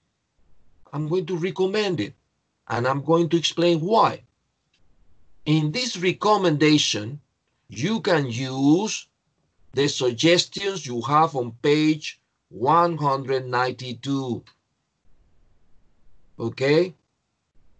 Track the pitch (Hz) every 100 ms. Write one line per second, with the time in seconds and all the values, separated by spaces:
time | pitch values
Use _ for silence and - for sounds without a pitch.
0 | _ _ _ _ _ - - _ - 143
1 | 156 185 170 175 185 180 190 214 202 170
2 | 147 - _ _ _ _ - 113 123 139
3 | 135 165 165 165 - - 175 165 175 220
4 | 120 - _ _ _ _ _ _ _ _
5 | _ - - - 151 156 151 240 254 185
6 | 180 - 208 208 180 151 151 151 - 104
7 | 110 147 _ _ _ _ _ 110 175 226
8 | 208 160 135 117 131 135 139 170 214 -
9 | - _ _ _ _ _ _ 135 143 -
10 | 127 113 160 175 - - 202 190 143 120
11 | 117 147 160 139 120 117 147 151 156 156
12 | - - _ _ _ 95 131 170 175 160
13 | 143 135 127 131 127 123 127 117 127 117
14 | 139 139 127 110 - _ _ _ _ _
15 | _ - _ _ _ _ _ - _ _
16 | - - - - 113 117 135 156 180 -
17 | _ _ _ _ _ _ - _